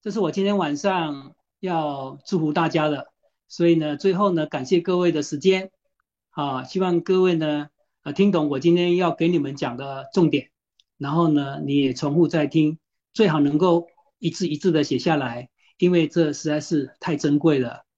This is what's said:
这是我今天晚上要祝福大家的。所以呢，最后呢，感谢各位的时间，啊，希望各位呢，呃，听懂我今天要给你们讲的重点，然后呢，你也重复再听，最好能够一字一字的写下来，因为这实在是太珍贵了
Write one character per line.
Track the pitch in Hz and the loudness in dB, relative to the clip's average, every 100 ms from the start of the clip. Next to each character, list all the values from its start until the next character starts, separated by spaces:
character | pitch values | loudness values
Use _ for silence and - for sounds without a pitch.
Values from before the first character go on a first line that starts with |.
这 | 214 | -6
是 | 202 | -2
我 | 175 | -2
今 | 170 | 0
天 | 196 202 | 0 0
晚 | 156 147 | 0 -2
上 | 202 185 160 143 139 _ _ _ | -2 -2 -4 -8 -14 _ _ _
要 | 190 170 151 139 135 143 - | -4 -4 -4 -6 -10 -14 -4
祝 | 185 | -2
福 | 156 | 0
大 | 151 165 | 0 0
家 | 160 151 | 0 -2
的。 | 143 - _ _ _ _ | -4 -10 _ _ _ _
所 | - 170 | 0 2
以 | |
呢， | 170 151 147 | 4 0 -2
最 | 196 | 0
后 | 185 202 | 2 2
呢， | 170 | 0
感 | 151 143 131 | -2 -6 0
谢 | 180 | 0
各 | 170 180 | 2 0
位 | 175 | 2
的 | 156 | 0
时 | 143 147 | -4 0
间， | 180 190 190 _ _ _ _ _ _ | 2 2 -2 _ _ _ _ _ _
啊， | - 143 131 | -6 -4 -4
希 | 131 185 | -6 -4
望 | 185 170 | 0 0
各 | 170 185 | 0 2
位 | 185 | 2
呢， | 165 156 147 147 _ _ _ | 2 -2 -4 -6 _ _ _
呃， | - | -12
听 | 143 202 | 2 2
懂 | 180 151 | 4 0
我 | 139 | 0
今 | 165 175 | 2 4
天 | 175 175 | 4 2
要 | 180 | 0
给 | 165 165 | 0 0
你 | 170 | 0
们 | 139 139 | -2 -6
讲 | 143 120 | -6 -6
的 | 139 135 135 | -10 -12 -4
重 | - 165 | 2 2
点， | 143 - _ _ _ _ _ | 2 -4 _ _ _ _ _
然 | 143 | -4
后 | 156 165 | 0 2
呢， | 147 139 143 | 2 -2 -8
你 | 147 143 | -2 0
也 | 135 | 0
重 | 127 147 | -2 -2
复 | 156 160 | 2 2
再 | 165 147 | 2 0
听， | 165 151 156 _ _ _ | 2 2 0 _ _ _
最 | - 208 | 0 2
好 | 156 | 4
能 | 143 151 | 2 4
够 | 185 170 170 _ _ _ | 4 2 -2 _ _ _
一 | 165 | -6
字 | - 175 | -4 -6
一 | 147 | -2
字 | 190 | 0
的 | 156 | 0
写 | 143 131 | 0 -2
下 | - 156 | 0 -2
来， | 127 120 127 _ _ _ | -2 -8 -14 _ _ _
因 | 180 | 2
为 | 175 160 | 2 2
这 | 170 156 | 0 0
实 | 143 156 | 0 -4
在 | 151 | -4
是 | 151 156 135 _ | -2 -2 -2 _
太 | - 147 | -6 -2
珍 | 147 147 | 0 2
贵 | 165 143 | 2 2
了 | 120 117 _ | -2 -8 _